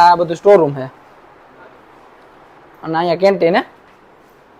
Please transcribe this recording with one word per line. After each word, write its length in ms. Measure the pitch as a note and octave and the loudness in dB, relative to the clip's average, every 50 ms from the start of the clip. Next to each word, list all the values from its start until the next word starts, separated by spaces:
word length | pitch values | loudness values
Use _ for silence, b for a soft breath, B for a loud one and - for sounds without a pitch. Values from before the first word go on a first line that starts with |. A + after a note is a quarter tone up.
| F3 F3 | 4 4
આ 40 | F3 | 4
બધું 200 | E3+ F3+ E3 E3+ | 2 -2 -6 -6
સ્ટોર 200 | D#3 - G3+ G#3 | -2 2 4 4
રૂમ 180 | F#3 D#3+ C#3+ C#3 | 4 4 0 -4
છે 260 | C3+ C3 C3+ - _ _ _ _ _ _ _ _ _ _ _ _ _ - - _ _ _ _ _ _ _ _ _ _ _ _ _ _ _ _ _ - _ _ _ _ | -8 -14 -16 -16 _ _ _ _ _ _ _ _ _ _ _ _ _ -20 -20 _ _ _ _ _ _ _ _ _ _ _ _ _ _ _ _ _ -20 _ _ _ _
અને 160 | - D#3+ D#3+ D#3+ | -12 -8 -6 -4
અહીંયા 180 | F3 F3 E3 | -4 -4 -4
કેન્ટીન 400 | D#3+ F#3 G3 G3+ F3 E3+ E3 F#3 | 0 0 0 0 0 -2 -2 -2
હે 40 | A#3+ F4 - _ _ _ _ _ _ _ _ _ _ _ _ _ _ _ _ _ | -2 -6 -8 _ _ _ _ _ _ _ _ _ _ _ _ _ _ _ _ _